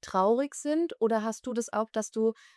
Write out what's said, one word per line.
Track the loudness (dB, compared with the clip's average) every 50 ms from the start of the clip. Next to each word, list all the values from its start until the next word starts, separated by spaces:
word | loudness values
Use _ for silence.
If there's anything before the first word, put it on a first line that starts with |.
traurig | -16 -2 2 2 4 4 4 4 2 -2 -4
sind? | -6 -2 -2 0 0 0 -2 -2 _
Oder | 0 2 2 2 0
hast | -2 -6 -6 _
du | -6 -4
das | -4 -4 -2 -2
auch, | -2 -2 -2
dass | _ -6 -6 -4
du | -2 0 0 0 0 -2 -12 -20 _